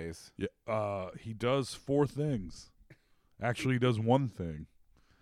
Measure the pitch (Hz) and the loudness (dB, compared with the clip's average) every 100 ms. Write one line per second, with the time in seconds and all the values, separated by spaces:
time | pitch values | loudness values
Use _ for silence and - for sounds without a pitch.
0 | 82 80 - - 95 _ - 110 104 98 | -8 -10 -14 -6 -6 _ -4 -2 0 -4
1 | 92 - 113 107 120 139 123 - - 143 | -6 -10 -10 -2 0 2 0 -6 0 2
2 | 143 139 151 120 - - - _ - - | 2 0 -2 -2 -4 -12 -18 _ -20 -20
3 | _ _ _ - 117 120 131 127 123 110 | _ _ _ -6 -4 0 2 4 4 4
4 | 113 131 131 - 85 78 - _ _ _ | 4 4 4 -4 -6 -6 -12 _ _ _
5 | _ _ | _ _